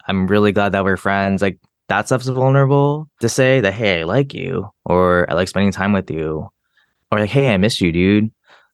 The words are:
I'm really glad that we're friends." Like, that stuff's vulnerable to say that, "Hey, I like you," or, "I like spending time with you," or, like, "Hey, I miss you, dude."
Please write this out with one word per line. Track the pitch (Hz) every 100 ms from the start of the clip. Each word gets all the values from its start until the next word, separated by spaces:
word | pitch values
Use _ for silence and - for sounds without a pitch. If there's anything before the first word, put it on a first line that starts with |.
| -
I'm | 95 92
really | 104 104
glad | 101 101
that | 98
we're | 95 92
friends." | 98 98 98 98
Like, | 98 87 _ _ -
that | 101 -
stuff's | 131 127
vulnerable | 127 131 139 135 143 143 147 156 -
to | 117
say | - 131 135
that, | 98
"Hey, | 101 107 87
I |
like | 80 120 139
you," | - 90 87 104 _ -
or, | 90 90 90 -
"I |
like | 80 95
spending | - 98
time | 95 98
with | 101 -
you," | 78 78 78 - _ _ _ _ _ -
or, | 107
like, | 104
"Hey, | 139 139
I | 98
miss | 107 -
you, | 90
dude." | 82 92 104 110 - _ - _